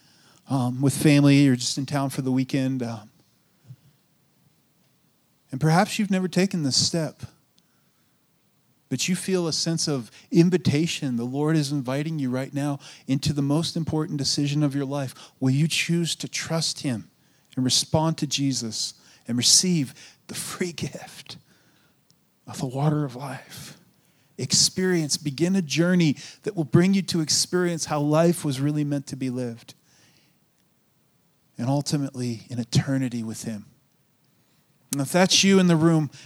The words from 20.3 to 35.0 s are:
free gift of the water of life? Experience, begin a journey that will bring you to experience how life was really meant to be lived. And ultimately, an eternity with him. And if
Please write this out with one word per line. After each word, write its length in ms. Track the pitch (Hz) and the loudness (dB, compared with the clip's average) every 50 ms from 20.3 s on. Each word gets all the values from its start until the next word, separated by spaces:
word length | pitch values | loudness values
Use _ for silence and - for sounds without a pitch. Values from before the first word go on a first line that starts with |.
| - | -12
free 360 | - - - - - 180 175 | -10 -10 -8 -6 -6 -6 -6
gift 640 | 160 - - 147 - - - - - - - - - - _ _ _ _ _ _ _ _ _ _ _ _ _ _ _ _ _ _ _ _ _ | -6 -8 -10 -10 -10 -12 -18 -18 -20 -20 -20 -20 -20 -20 _ _ _ _ _ _ _ _ _ _ _ _ _ _ _ _ _ _ _ _ _
of 140 | - - - | -16 -12 -8
the 80 | 143 | -8
water 380 | 131 123 135 147 156 151 151 147 | -6 -4 -2 0 0 0 0 -2
of 100 | 135 120 | -4 -6
life? 640 | 123 139 135 131 - - - - - - - - - _ _ _ _ _ _ _ _ _ _ _ - | -10 -12 -12 -12 -14 -16 -18 -18 -18 -18 -18 -20 -20 _ _ _ _ _ _ _ _ _ _ _ -10
Experience, 760 | 127 - - - - - - 185 185 185 180 165 156 139 - | -6 -2 0 2 2 0 0 0 0 0 2 0 0 -2 -4
begin 380 | - 147 147 131 127 170 180 190 | -6 -6 -6 -4 -2 0 0 2
a 60 | 196 | 0
journey 560 | 170 139 135 151 170 180 185 180 170 151 123 - - - - - - | 0 0 0 0 2 4 4 4 4 2 2 0 -6 -18 -16 -12 -10
that 120 | 147 - | -6 -4
will 80 | 170 151 | -4 -2
bring 300 | 127 - 170 175 190 196 | 2 4 4 6 6 4
you 80 | 196 170 | 2 0
to 180 | - - 170 | 0 -2 -2
experience 640 | 160 135 - - - - 180 180 180 175 170 156 - | 0 0 0 -2 -2 0 0 0 0 0 -2 -4 -4
how 140 | - 156 147 | -4 -2 0
life 440 | 147 147 151 160 170 175 165 - - | 2 2 4 4 6 4 4 2 -2
was 160 | 151 131 127 | -4 -2 0
really 240 | 139 147 151 151 147 | 0 0 0 0 -2
meant 240 | 143 143 143 135 | -2 -2 -4 -6
to 80 | - 123 | -8 -8
be 140 | 123 135 127 | -6 -6 -4
lived. 460 | 123 127 123 120 113 113 - - - _ _ _ _ _ _ _ _ _ _ _ _ _ _ _ _ _ _ _ _ _ _ _ _ _ _ _ _ _ _ _ _ _ _ _ _ | -4 -4 -6 -8 -8 -12 -16 -20 -20 _ _ _ _ _ _ _ _ _ _ _ _ _ _ _ _ _ _ _ _ _ _ _ _ _ _ _ _ _ _ _ _ _ _ _ _
And 120 | - 120 127 | -6 -2 -2
ultimately, 720 | 139 147 139 - 156 147 139 135 - 127 127 120 113 101 - - | 0 -2 -2 -2 -2 -2 -2 -4 -6 -6 -6 -6 -6 -8 -10 -10
an 100 | 127 120 | -8 -8
eternity 640 | 113 - - - - 139 135 135 131 123 117 120 110 | -4 0 0 0 0 0 0 -2 -2 -2 -4 -6 -6
with 200 | 113 107 - - | -8 -8 -10 -8
him. 220 | 117 110 101 104 - _ _ _ _ _ _ _ _ _ _ _ _ _ _ _ _ _ _ _ _ _ _ _ _ | -8 -10 -10 -12 -16 _ _ _ _ _ _ _ _ _ _ _ _ _ _ _ _ _ _ _ _ _ _ _ _
And 80 | - | -6
if 120 | 143 | -6